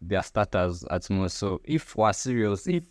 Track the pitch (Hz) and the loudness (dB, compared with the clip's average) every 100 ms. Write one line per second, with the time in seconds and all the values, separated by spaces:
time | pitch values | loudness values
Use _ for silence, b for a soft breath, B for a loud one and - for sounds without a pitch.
0 | 87 95 - - 104 95 90 87 - 90 | -4 -2 0 0 0 2 0 -2 -4 -4
1 | - 98 95 - 101 92 - 151 - - | 0 0 0 -2 -2 -4 -2 -2 -2 2
2 | 107 98 127 120 107 98 - 175 170 | 2 2 0 2 2 0 0 -2 -2